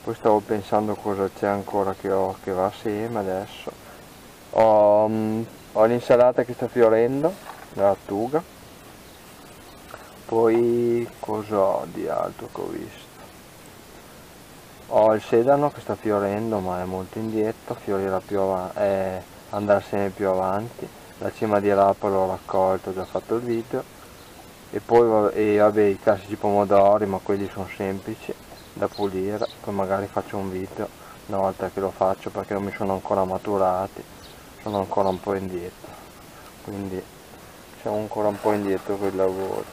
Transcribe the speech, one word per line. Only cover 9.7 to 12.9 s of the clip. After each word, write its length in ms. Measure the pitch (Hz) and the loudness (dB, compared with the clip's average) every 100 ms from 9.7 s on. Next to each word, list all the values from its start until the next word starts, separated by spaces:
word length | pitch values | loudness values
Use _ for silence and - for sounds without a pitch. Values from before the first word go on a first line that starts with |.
| - - - - - - | -20 -20 -20 -20 -20 -4
Poi 840 | 113 113 113 120 120 120 117 113 - | 2 4 4 4 2 2 0 -2 -10
cosa 360 | - 107 107 107 | -8 -6 -2 2
ho 280 | 98 - 82 | 2 2 -4
di 200 | 90 82 | -8 -6
altro 400 | - 50 - - | -4 -4 -8 -14
che 80 | - | -10
ho 60 | 50 | -10
visto? 560 | 50 - | -8 -12